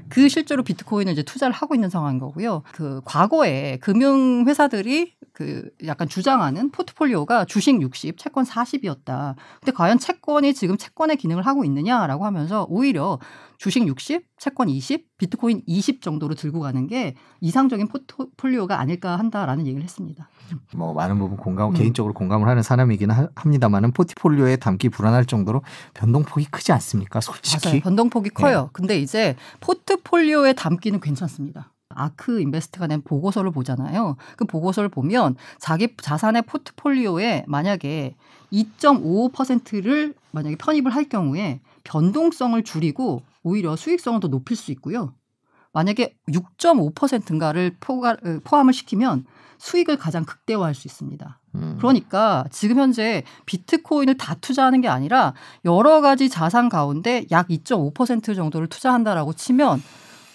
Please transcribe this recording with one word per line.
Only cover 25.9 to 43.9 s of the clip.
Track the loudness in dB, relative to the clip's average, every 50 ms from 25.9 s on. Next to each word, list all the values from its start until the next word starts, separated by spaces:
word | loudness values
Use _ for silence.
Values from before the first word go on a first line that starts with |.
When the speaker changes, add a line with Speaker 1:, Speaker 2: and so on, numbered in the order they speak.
| _
Speaker 2:
변동폭이 | 0 2 2 4 2 2 0 -2 -4 -4 -4
크지 | -6 -4 2 2
않습니까? | 2 2 2 -2 -4 -4 -4 -4 -4 -6
솔직히. | -6 -6 -10 -8 -4 -2 -2 -2 0 2
Speaker 1:
맞아요. | 0 2
변동폭이 | 2 2 2 4 2 2 2 0 -4 -4
커요. | -2 2 2 4 4 2 0
Speaker 2:
네. | -2
Speaker 1:
근데 | -6 -6 -2 0 0 0
이제 | 0 0 0 0 0 0 -2 -4 -10 -20 -20 -8
포트폴리오에 | -4 -4 -4 -2 _ -2 -2 -2 0 0 2 4 4 4 4 6 6 4
담기는 | 4 2 0 -2 -2 0 0 -2 -2 -2
괜찮습니다. | -2 -2 -4 -2 -4 -8 -6 -8 -10 -10 -10 -16 -20 -20 _ _ _ _ -8
아크 | -6 -6 -6 -6 -6 -4 -2 -2 0
인베스트가 | 0 0 -2 -4 -6 -8 -8 -6 -4 -2
낸 | -2 -4
보고서를 | -2 -2 -4 -2 0 0 0 0 -2 -2
보잖아요. | -2 -4 -4 -4 -4 -4 -4 -4 -2 -2 -2 -2 -4 -8 -12 -20 -6
그 | -6 -4
보고서를 | -4 -2 -2 -2 -2 0 0 -2 -2
보면 | -2 -4 -2 0 2 2 2 2 0 -4 -10 -20 -20 _
자기 | -4 -4 0 0 0 -4 -4
자산의 | -8 -6 -4 -2 0 0 2 2 0
포트폴리오에 | -2 -2 -8 -10 -10 -12 -18 -4 -2 0 0 0 0 0 0 0 0 0 -2 -2 -4
만약에 | -4 -4 -2 0 -2 -2 -2 -4 -6 -6 -6 -6 -8 -10 _ _ _ _ _ _ _
이점오오 | -2 -2 -2 -2 -4 _ 4 4 4 4 2 0 0 0 0 -2
퍼센트를 | -2 -4 -2 0 0 -2 -2 -4 -6 -4 0 0 0 0 -2 -4 -8 _ _ _
만약에 | -8 -6 -6 -6 -6
편입을 | -4 -2 0 0 2 2 0
할 | 0 0 -2
경우에 | -2 -2 -2 -2 -2 -2 -2 -4 -6 -6 -8 -12 _ _ _ _
변동성을 | -4 0 2 2 2 2 2 2 2 2 0 0 0 0 0 -2
줄이고 | -2 -4 -2 -2 -2 -2 -2 -2 -2 -4 -4 -8 _ _ _ -4
오히려 | -2 -2 -2 -2 -2 -4
수익성을 | -4 -2 -2